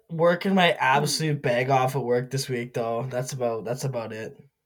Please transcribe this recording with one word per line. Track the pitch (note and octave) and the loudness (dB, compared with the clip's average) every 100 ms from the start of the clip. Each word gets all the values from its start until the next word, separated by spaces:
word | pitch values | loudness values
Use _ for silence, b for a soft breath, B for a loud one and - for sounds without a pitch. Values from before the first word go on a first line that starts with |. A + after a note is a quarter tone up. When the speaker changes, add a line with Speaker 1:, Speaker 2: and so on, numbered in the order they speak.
| _ | _
Speaker 1:
working | E3 E3+ F3 G3 | 2 2 2 2
my | F#3+ F3 | 4 4
Speaker 2:
Hmm. | - | 4
Speaker 1:
absolute | C3 C#3 D3 - D#3 C#3+ | 4 4 2 0 0 0
bag | C#3 A#2+ C3 | 0 0 2
off | C3+ C3 C#3 | 2 2 0
at | |
work | A#2+ B2 B2 | 0 0 0
this | C3+ - | -6 -4
week, | B2 A#2+ | -4 -4
though. | B2+ A#2 A#2 B2+ | -4 -2 -2 -4
That's | B2 B2+ | -6 -6
about, | B2+ A#2+ A2+ | -4 -2 -2
that's | G#2+ B2 | -4 -4
about | C#3 B2 A2 | -4 -4 -6
it. | A2 G#2+ - - _ | -8 -10 -12 -20 _